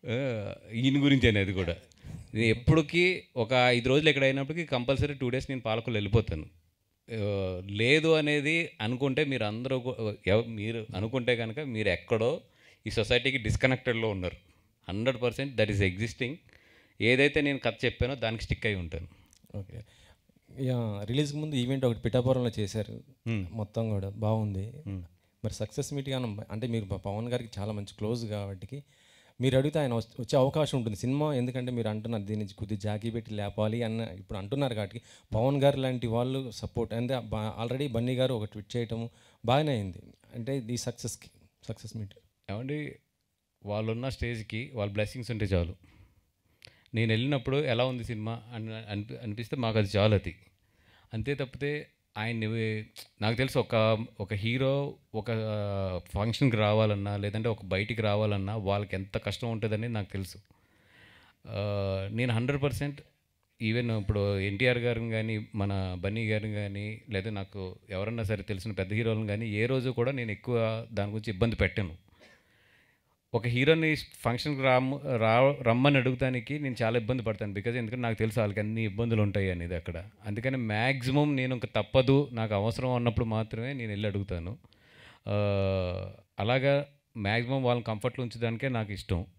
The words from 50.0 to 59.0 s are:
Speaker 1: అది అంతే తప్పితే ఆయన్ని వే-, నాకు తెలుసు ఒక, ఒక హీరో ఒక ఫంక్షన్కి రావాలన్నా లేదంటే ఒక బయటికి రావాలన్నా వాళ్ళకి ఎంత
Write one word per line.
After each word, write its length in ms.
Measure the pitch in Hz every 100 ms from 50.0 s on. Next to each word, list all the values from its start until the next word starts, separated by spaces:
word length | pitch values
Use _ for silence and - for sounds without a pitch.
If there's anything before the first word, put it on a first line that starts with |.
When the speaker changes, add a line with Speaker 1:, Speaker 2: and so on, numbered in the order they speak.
| 104
Speaker 1:
అది 220 | 104 90 - _ _ _ _ _ _ _
అంతే 200 | 110 110
తప్పితే 540 | 143 135 127 143 147 143 _ _ -
ఆయన్ని 280 | 110 117 110
వే-, 360 | 113 110 107 107 - - _
నాకు 140 | 104 117
తెలుసు 220 | 131 135
ఒక, 480 | 117 117 110 110 117 -
ఒక 140 | 98
హీరో 600 | 104 110 123 135 139 143 - _
ఒక 120 | 110 104 113 110 107 101 98 98 90 -
ఫంక్షన్కి 420 | 95 110 113 139 113
రావాలన్నా 600 | 107 107 110 104 101 101
లేదంటే 320 | 101 107 110
ఒక 160 | 107
బయటికి 380 | 95 92 107 110
రావాలన్నా 540 | 107 104 107 101 95 113
వాళ్ళకి 400 | 98 101 101
ఎంత 220 | 95